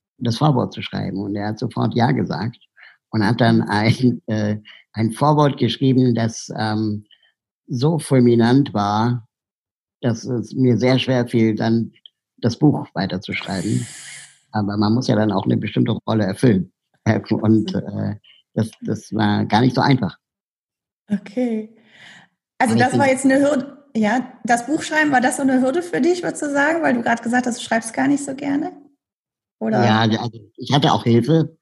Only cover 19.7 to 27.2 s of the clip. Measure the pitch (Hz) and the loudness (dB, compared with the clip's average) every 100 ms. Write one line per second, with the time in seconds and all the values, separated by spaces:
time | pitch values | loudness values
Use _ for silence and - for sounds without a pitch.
19.7 | 123 123 127 95 - _ _ _ _ _ | 2 2 2 0 -6 _ _ _ _ _
20.7 | _ _ _ - 202 - - 247 220 214 | _ _ _ -8 -8 -6 -4 -4 -4 -8
21.7 | _ _ - - - _ _ _ - 247 | _ _ -20 -20 -20 _ _ _ -2 2
22.7 | 233 254 - 277 269 269 269 277 294 - | 4 4 4 2 4 4 4 4 0 -4
23.7 | - _ 226 208 247 247 - 220 233 240 | -12 _ -2 0 0 -4 -8 0 0 0
24.7 | 311 - 311 302 254 254 285 269 254 254 | -4 -2 0 2 2 2 0 0 2 2
25.7 | 330 349 - 311 359 - - 302 285 285 | 0 -2 0 0 0 -4 -6 -4 0 0
26.7 | 330 294 247 233 233 | 0 0 0 0 -2